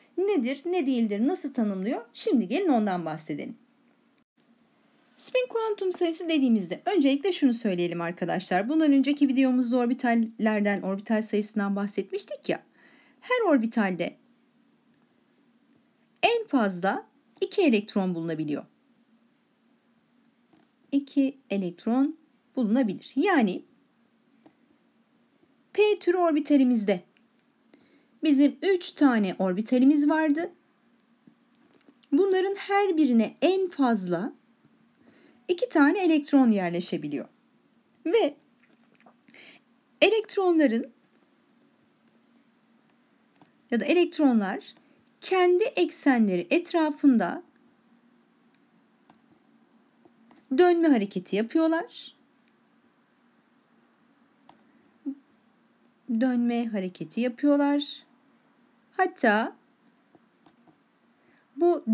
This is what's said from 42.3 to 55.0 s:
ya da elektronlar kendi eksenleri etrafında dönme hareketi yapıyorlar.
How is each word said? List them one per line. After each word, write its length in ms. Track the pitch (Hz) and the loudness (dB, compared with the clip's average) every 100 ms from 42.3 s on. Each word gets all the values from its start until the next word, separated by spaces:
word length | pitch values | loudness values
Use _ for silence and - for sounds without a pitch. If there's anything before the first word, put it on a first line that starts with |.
| _ _ _ _ _ _ _ _ _ _ _ _ _ - | _ _ _ _ _ _ _ _ _ _ _ _ _ -4
ya 100 | 226 | -2
da 40 | |
elektronlar 880 | - 349 349 - 285 233 190 262 - - _ _ _ _ | 2 2 2 2 2 2 0 -6 -12 -20 _ _ _ _
kendi 440 | - 370 359 359 | -2 2 4 4
eksenleri 840 | 440 - 320 - 285 247 214 180 - | 0 0 -2 0 0 2 2 0 0
etrafında 920 | 339 349 339 311 294 285 233 175 - - _ _ _ _ _ _ _ _ _ _ _ _ _ _ _ _ _ _ _ _ _ _ _ _ _ _ _ _ _ - 262 | -2 0 -2 -2 0 2 2 0 -6 -14 _ _ _ _ _ _ _ _ _ _ _ _ _ _ _ _ _ _ _ _ _ _ _ _ _ _ _ _ _ -4 4
dönme 300 | 359 339 330 | 4 6 4
hareketi 480 | 247 196 185 180 190 | 4 0 -6 -6 -4
yapıyorlar. 800 | 226 330 320 320 466 - - _ _ _ _ _ _ _ _ _ _ _ _ _ _ _ _ _ _ _ _ _ _ _ _ _ _ _ _ _ | -2 0 0 0 -4 -14 -20 _ _ _ _ _ _ _ _ _ _ _ _ _ _ _ _ _ _ _ _ _ _ _ _ _ _ _ _ _